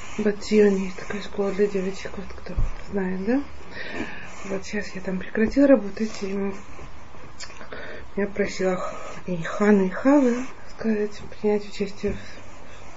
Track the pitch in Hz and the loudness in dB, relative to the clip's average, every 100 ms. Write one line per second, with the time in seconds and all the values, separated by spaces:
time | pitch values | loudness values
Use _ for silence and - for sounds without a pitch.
0 | - - 214 202 - 214 208 190 190 185 | -8 0 0 0 4 8 8 6 0 -4
1 | - 208 - - 196 185 208 190 185 190 | -6 -6 -6 -2 -2 2 2 2 -2 -4
2 | - - 185 - - 165 - - - 202 | -6 -6 -8 -8 -4 2 2 2 -2 -2
3 | 185 185 196 262 285 - - - - - | 0 0 2 0 0 -6 -8 -6 -6 -6
4 | - - - - 190 190 185 208 190 190 | -6 -6 -8 -8 -6 -6 -4 -6 -6 -6
5 | 185 185 185 - 220 277 277 262 202 196 | -4 -4 -2 2 2 6 8 8 6 -4
6 | 220 - 196 196 196 196 - - - - | -4 -4 -4 -2 -2 -4 -8 -8 -8 -8
7 | - - - - - - - - - - | -8 -8 -8 -8 -8 -8 -8 -8 -8 -8
8 | - - 202 - 190 - 185 180 - - | -8 -4 -2 0 -2 0 0 0 -2 -6
9 | - - - 180 160 - 208 208 190 185 | -8 -6 -4 -4 -4 2 6 8 6 2
10 | 262 294 254 240 254 - - - 220 214 | 6 8 6 2 -2 -6 -8 -2 0 0
11 | 208 - - - 208 208 208 - 196 - | 0 -4 -8 -2 2 2 0 -4 -4 -2
12 | 202 190 - - - - - - - | -2 -4 -6 -8 -8 -8 -8 -8 -8